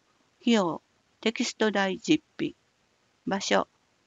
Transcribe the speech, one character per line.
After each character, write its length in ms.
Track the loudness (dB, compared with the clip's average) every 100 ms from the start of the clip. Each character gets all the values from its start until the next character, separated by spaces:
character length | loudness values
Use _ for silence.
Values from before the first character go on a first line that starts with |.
| _ _ _ _
費 120 | 2
用、 280 | 2 2 -4 -12 _ _ _
テ 140 | -4
キ 100 | -2
ス 120 | -6 0
ト 160 | 0
代 260 | 0 -2 -4
十 240 | 0 0 0 -8
筆。 160 | -8 -8 _ _ _ _ _ _ -6
場 160 | -4
所、 260 | 0 0 0 _ _ _